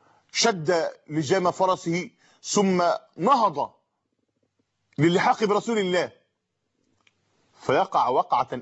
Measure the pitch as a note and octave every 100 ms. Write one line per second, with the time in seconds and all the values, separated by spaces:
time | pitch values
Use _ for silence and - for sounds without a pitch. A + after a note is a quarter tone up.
0 | _ _ _ - A3+ G3 D3+ F3 D#3 -
1 | - D3+ C3+ F#3+ F3+ - F#3 F3+ - E3+
2 | D3+ - _ _ - - G3 F3+ F3 -
3 | - - F#3 C4+ G#3 C#3+ A2+ - _ _
4 | _ _ _ _ _ _ _ _ _ -
5 | D#3 F3 - B3+ G#3+ G#3 G#3 A3 F#3+ F3+
6 | B2+ - _ _ _ _ _ _ _ _
7 | _ _ _ _ _ _ - C#3 F#3+ D#3+
8 | B2 C#3 E3+ C3 C3 B2+